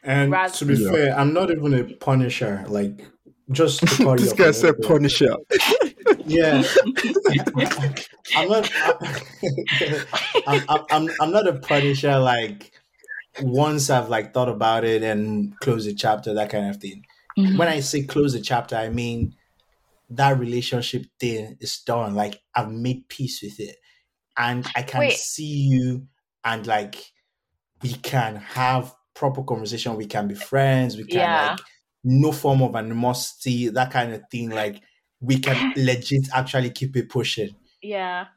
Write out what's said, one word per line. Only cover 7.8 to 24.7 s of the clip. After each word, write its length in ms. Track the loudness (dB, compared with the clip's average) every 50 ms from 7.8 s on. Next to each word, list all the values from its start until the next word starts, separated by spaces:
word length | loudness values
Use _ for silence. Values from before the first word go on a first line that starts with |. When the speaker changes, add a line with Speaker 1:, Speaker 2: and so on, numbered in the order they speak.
| -2 -2 -2 -4 -12 -14 -18 _ _ 0 0
Speaker 1:
I'm 120 | 0 2 4
not, 220 | 2 2 0 0 -2
<laughs> 1700 | -2 2 2 0 0 -2 -8 -8 -8 -10 -12 -14 -8 -6 -4 -4 -4 -4 -2 -2 -2 0 0 -2 -4 -4 -6 -6 -6 -6 0 0 0 2
I'm, 160 | 2 0 0 2 2
I'm, 160 | 0 0 0 0
I'm, 240 | 0 0 0 0 0 -2
I'm 120 | 0 2
not 160 | 2 2 2 2
a 120 | 0 -2
punisher, 600 | -2 0 0 2 2 2 0 2 2 2 2 4
like, 540 | 4 4 2 0 0 -4 -8 -12 -18 -20 _ _ _ _ _ _ _ -16 -16 -16 -16 _ _ -6
once 480 | -4 0 2 2 2 2 2 0 0 2
I've, 200 | 2 0 0 0
like, 240 | -2 -2 -2 -2 0
thought 160 | 0 0 0
about 340 | 0 0 2 2 2 2 2
it 200 | 2 0 2 0
and 540 | 0 0 0 -2 -2 -2 -2 -2 -4 -6 -6
closed 280 | -2 -2 -2 -2 -2 -6
the 60 | -6
chapter, 380 | -2 0 0 0 0 -2 -4 -2
that 160 | -2 -4 -2
kind 200 | -2 -4 -4 -4
of 80 | -6 -8
thing. 280 | -12 -14 -16 -16 -20 _ _ _ _ _ 0 2
Speaker 2:
Mm-hmm. 200 | 2 4 4 4
Speaker 1:
When 100 | 2 2
I 120 | 2 -2
say 240 | -2 -2 -4 -4 -4
close 300 | -2 0 2 2 2 2
the 80 | -2
chapter, 340 | -4 -2 -2 -2 -2 -2 -4
I 140 | -4 -4 -4
mean 460 | -4 -4 -4 -4 -2 -4 -4 -4 -6 _ _ _ _ _ _ _ _ _ _ _ _ _ _ _
that 280 | -2 2 4 4 4 2
relationship 680 | 0 0 -2 -2 -2 -2 -4 -2 -4 -2 -6 -6 -8 -8 _ _
thing 380 | -4 -4 -4 -4 -6 -10 -14 _
is 200 | -10 -10 -10 -10
done. 340 | -4 -4 -2 -2 -2 -2 -2
Like, 260 | -2 -2 -4 -4 -12 _ _ _
I've 160 | -4 -4 -2
made 360 | -6 -6 -4 -4 -4 -4 -8 _
peace 320 | -10 -8 -8 -8 -8 -10 -12
with 160 | -14 -12 -12
it. 180 | -14 -14 -14 _ _ _ _ _ _ _ _ _ _ _ _ -4
And 300 | -2 -2 -2 -4 -6 -6